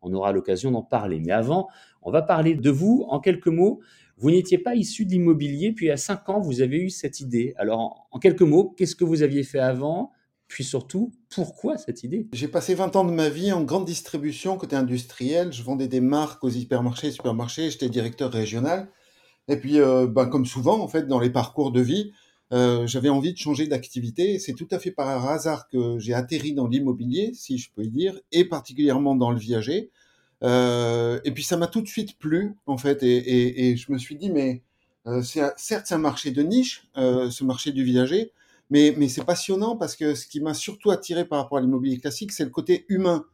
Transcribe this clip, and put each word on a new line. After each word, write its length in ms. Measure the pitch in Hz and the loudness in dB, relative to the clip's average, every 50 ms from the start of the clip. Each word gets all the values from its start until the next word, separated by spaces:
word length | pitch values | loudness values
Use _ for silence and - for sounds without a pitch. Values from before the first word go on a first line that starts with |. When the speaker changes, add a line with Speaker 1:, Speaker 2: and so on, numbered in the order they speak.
Speaker 1:
On 140 | - 90 92 | -6 -4 -4
aura 180 | 95 95 101 101 | 0 0 2 0
l'occasion 380 | 95 90 - 95 87 - 135 | 0 0 0 -2 -2 0 0
d'en 100 | 127 117 | -2 -2
parler. 400 | 113 _ - 120 104 98 87 80 | -2 _ -4 -2 -2 -2 -4 -4
Mais 120 | 80 82 92 | -2 0 0
avant, 360 | 110 113 120 156 185 190 - - - - _ _ _ _ | 0 2 2 0 0 -2 -4 -10 -20 -20 _ _ _ _
on 80 | 87 | 0
va 120 | 101 156 156 | 0 0 2
parler 320 | 156 190 160 156 165 165 | 2 2 2 4 2 2
de 160 | 147 120 143 | 2 2 2
vous. 340 | 143 135 170 202 233 262 - - | 2 2 4 4 4 4 2 0
En 100 | 135 147 | -4 -2
quelques 280 | 147 196 180 175 - 175 | 2 0 0 2 2 0
mots, 320 | 165 165 180 208 285 - - _ _ _ _ _ _ | 2 4 4 4 2 0 -10 _ _ _ _ _ _
vous 140 | _ - 147 | _ 2 4
n'étiez 260 | 165 180 180 180 180 | 4 4 4 4 2
pas 180 | 175 - 240 240 | 2 2 2 0
issu 300 | 240 202 - - - 220 | 0 -2 -2 -2 -4 -2
de 60 | 185 | 0
l'immobilier, 640 | 185 180 175 170 165 147 143 143 143 143 170 214 220 | 2 2 6 4 4 4 2 -4 -4 -2 -2 -2 -2
puis 180 | 220 190 160 | 0 0 0
à 80 | 143 139 | 0 0
cinq 320 | - - 202 196 - - | 0 -4 -4 -6 -4 -4
ans, 100 | 196 214 | -2 -2
vous 220 | 196 156 131 120 131 | -2 -2 0 2 2
avez 160 | 123 135 160 | 2 2 0
eu 100 | 180 185 | -2 -2
cette 320 | 180 - - 143 - - | -6 -6 -8 -8 -8 -8
idée. 320 | 139 131 120 120 117 131 - - | -10 -2 0 0 0 0 -2 -4
Alors, 200 | 101 107 110 113 | -2 -2 0 -2
en, 280 | 113 - - - - _ | -2 -6 -8 -12 -20 _
en 80 | - 127 | -14 4
quelques 220 | - 190 170 - | 4 4 6 8
mots, 340 | 185 156 147 170 202 190 - | 6 6 8 6 4 4 2
qu'est-ce 200 | - 190 170 - | -2 -2 -2 0
que 80 | _ 175 | _ 0
vous 180 | 165 160 156 151 | 0 2 2 2
aviez 200 | 139 139 143 135 | 2 2 0 -2
fait 160 | - - 139 | -2 -2 0
avant ? 540 | 131 131 131 123 135 147 165 175 247 277 _ _ _ _ _ _ _ _ | 2 2 2 0 -2 -2 -2 -4 -4 -8 _ _ _ _ _ _ _ _
Puis 160 | - - 131 | -12 -10 -10
surtout, 480 | 131 - 131 120 - - 185 220 240 - _ _ _ - | -4 -4 -6 -6 -4 -2 -2 -2 -2 -4 _ _ _ -6
pourquoi 420 | - 175 - - - - 233 311 | -4 -4 -4 -6 -8 -4 -4 -4
cette 280 | 311 - - - - - | -4 -6 -10 -10 -10 -8
idée ? 220 | 123 151 220 220 - - | -6 -6 -6 -6 -6 -8
Speaker 2:
J'ai 160 | 120 139 147 | -6 -6 -4
passé 260 | 147 175 165 - 185 | -4 -4 0 0 0
vingt 220 | 175 190 185 185 | 0 0 0 2
ans 80 | 196 190 | 2 2
de 80 | 175 170 | 2 2
ma 160 | 160 156 151 | 2 0 0
vie 240 | 147 151 180 202 196 | 0 0 -2 0 0
en 100 | 175 160 | 0 0
grande 220 | 127 147 190 185 | 0 0 -2 -2
distribution, 720 | 165 170 - - - - 156 143 151 139 - - 185 190 | -2 -6 -8 -8 -8 -8 -6 -4 -4 -6 -4 -4 -4 -4
côté 200 | 190 - - 147 | -4 -4 -4 -2
industriel. 760 | 135 131 123 123 123 120 - - - 127 131 151 170 180 180 147 | 0 0 0 -2 -4 -6 -8 -12 -8 -4 -2 0 0 0 -2 -4
Je 100 | 120 120 | -10 -8
vendais 260 | 120 139 135 135 123 | -6 -4 -4 -4 -2
des 120 | 127 131 | 0 2
marques 420 | 123 127 143 147 151 151 151 - - | 2 2 2 2 0 -2 -6 -4 -4
aux 80 | 127 | -4
hypermarchés, 600 | 120 123 123 123 131 123 120 123 120 - - 151 | -4 -4 -4 -2 -2 0 0 0 -2 -2 -6 -6
supermarchés. 580 | - - - 127 113 113 120 117 - - 160 160 | -6 -4 -4 -4 -2 -2 -4 -6 -6 -4 -4 -4
J'étais 200 | 143 - 139 127 | -4 -4 -4 -2
directeur 420 | 110 123 113 117 117 - 139 127 123 | -2 -2 -4 -4 -4 -4 -6 -4 -2
régional. 560 | 113 110 101 107 117 123 143 170 190 196 196 _ _ _ _ _ _ _ _ _ _ _ - | -2 -4 -2 -4 -4 -2 -2 -2 -2 -4 -10 _ _ _ _ _ _ _ _ _ _ _ -2
Et 100 | 143 147 | -2 -2
puis, 200 | 135 131 147 147 | 0 2 6 6
euh, 280 | 143 135 131 127 127 | 6 8 6 4 4
ben, 180 | 123 113 131 127 | 4 4 2 2
comme 220 | 120 127 139 127 | 4 2 0 0
souvent, 340 | 123 - 131 123 147 196 220 | 0 -2 -2 2 2 2 2
en 80 | 196 156 | 0 -2
fait, 180 | - 160 151 | -2 -2 0
dans 140 | 135 135 123 | 2 0 2
les 80 | 120 123 | 2 2
parcours 420 | 123 135 123 - - - 147 139 | 2 2 -2 -2 -2 -2 -2 0
de 120 | 120 123 127 | 2 2 2
vie, 300 | 117 147 202 208 208 - _ _ _ _ _ _ _ 127 | 2 2 -2 -2 -4 -10 _ _ _ _ _ _ _ 0
euh, 340 | 123 123 123 120 120 120 | 2 4 4 4 2 0
j'avais 220 | 117 123 131 127 143 | -2 -4 0 2 2
envie 240 | 143 139 135 165 180 | 2 2 0 -2 -4
de 60 | - | -4
changer 280 | - 151 147 127 156 | -4 -4 -2 -2 -2
d'activité. 720 | 151 147 127 123 - - 127 120 117 117 - 175 196 202 190 | -2 -2 -4 -4 -8 -10 -8 -8 -6 -4 -2 0 0 0 -2
C'est 140 | 190 - 131 | -4 -8 -10
tout 160 | 123 170 - | -10 -8 -8
à 80 | - 175 | -8 -6
fait 120 | - 180 | -6 -6
par 380 | - - 143 135 139 127 123 135 | -6 -4 -4 -2 -2 -2 -2 -2
hasard 400 | 151 160 - 160 156 131 - _ | -2 -2 -2 -2 -4 -4 -6 _
que 300 | - 127 120 120 120 117 | -2 -2 -2 0 -2 -4
j'ai 160 | 104 110 120 | -4 -2 -2
atterri 380 | 123 127 123 165 151 - 151 151 | -2 -2 -2 -4 -4 -4 -4 -2
dans 160 | 139 127 117 | -2 -2 0
l'immobilier, 640 | 117 139 143 135 123 107 117 123 123 170 208 226 247 | 0 0 0 0 -2 -2 -4 -4 -2 -2 -2 -4 -6
si 240 | - - - - 123 | -10 -10 -8 -8 -8
je 120 | 254 - _ | -8 -10 _
peux 80 | - 107 | -8 -8
y 80 | 110 | -6
dire, 300 | 113 135 170 190 185 190 - _ - | -4 -2 -2 -2 -4 -6 -14 _ 2
et 120 | 165 180 | 2 2
particulièrement 720 | 180 170 147 127 - 131 127 147 143 131 135 143 139 135 | 2 0 -8 -8 -10 -4 0 2 2 4 4 2 2 2
dans 140 | 131 123 120 | 4 2 2
le 80 | 120 117 | 2 0
viager. 520 | 104 110 120 113 107 120 151 196 226 - _ _ _ _ _ _ _ _ _ _ - | -2 -2 -2 -2 -2 -2 -2 -4 -4 -6 _ _ _ _ _ _ _ _ _ _ 0
Euh, 800 | 123 120 127 123 123 120 120 120 117 117 117 117 117 117 - - | 2 4 4 4 4 2 0 0 0 0 0 0 0 -2 -2 -4
et 80 | 147 123 | -6 -6
puis, 100 | 156 151 | -6 -4
ça 140 | - 180 | -2 -2
m'a 100 | 165 170 | 0 -2
tout 140 | 170 - 226 | -2 -2 -4
de 80 | 226 208 | -4 -4
suite 300 | - - 208 - - _ | -6 -8 -8 -8 -10 _
plu, 360 | - 156 156 170 202 202 202 _ _ | -4 -2 0 0 0 -2 -6 _ _
en 100 | - 139 | -4 -4
fait. 260 | 127 127 143 143 139 135 | 0 2 0 0 2 4
Et, 140 | 123 123 | 4 4
et, 540 | 123 123 120 127 123 120 123 127 131 127 127 | 4 2 2 2 4 4 2 0 2 2 2
et 60 | 120 | 2
je 140 | 120 123 - 143 | 0 -2 -4 -6
me 60 | 131 | -6
suis 180 | 120 - 151 | -6 -8 -12
dit, 140 | 147 160 202 | -8 -4 -2
mais, 320 | 180 147 135 131 127 123 _ _ _ _ _ _ _ _ _ | 0 0 0 0 -2 -6 _ _ _ _ _ _ _ _ _
euh, 140 | 117 120 127 127 | -4 -2 -2 -2
c'est 180 | 123 - 156 | -2 -2 -2
un, 120 | 147 143 - | -2 -2 -2
certes, 300 | - - - 220 208 208 | -6 -6 -6 -6 -6 -4
c'est 80 | - 180 | -4 -2
un 40 | 160 | 0
marché 320 | 156 147 127 - - 147 | 0 0 -2 -2 -6 -6
de 120 | 127 139 147 | -2 0 0
niche, 460 | 165 208 254 254 254 - - _ _ _ | 2 2 2 2 2 -2 -12 _ _ _
euh, 320 | - 131 127 123 127 127 123 | 0 2 2 2 2 0 -2
ce 160 | 120 - 135 | -4 -2 -2
marché 280 | 131 127 120 - 151 139 | -2 -2 -2 -4 -4 -2
du 100 | 135 131 | 0 0
viager, 480 | 123 123 127 127 127 156 202 226 220 _ _ _ _ _ _ _ _ | 4 4 4 4 4 2 0 0 -2 _ _ _ _ _ _ _ _
mais, 240 | 139 147 147 147 147 | 6 6 6 6 6
mais 120 | 151 147 135 | 4 0 0
c'est 160 | 123 - 131 | 0 -4 -2
passionnant 520 | 120 175 170 - - 190 190 208 226 233 | -2 -2 -2 0 -2 -2 0 0 -2 -2
parce 200 | 226 170 151 - | -2 -4 -6 -6
que 180 | - 160 151 147 | -4 -2 -2 -2
ce 120 | - - | -2 -6
qui 140 | - - 147 | -10 -8 -6
m'a 140 | 147 160 151 | -4 -4 -4
surtout 360 | 151 - - 208 - - 208 | -6 -8 -10 -10 -2 2 2
attiré 340 | 196 - - - 175 165 175 | 2 2 0 -4 -4 -4 -2
par 160 | 170 156 143 | -2 -2 -4
rapport 180 | 135 - 143 139 | -4 0 -2 0
à 20 | |
l'immobilier 380 | 127 127 135 131 127 135 131 123 | 2 2 2 2 0 -2 -4 -2
classique, 340 | - 143 135 - 214 202 - | -4 -6 -6 -6 -10 -10 -6
c'est 120 | - 156 | -6 -6
le 60 | 131 | -4
côté 340 | - - 156 - 180 175 - _ | -4 -6 0 2 0 0 0 _
humain 360 | 202 185 190 180 170 156 151 _ | -2 0 2 2 0 0 -2 _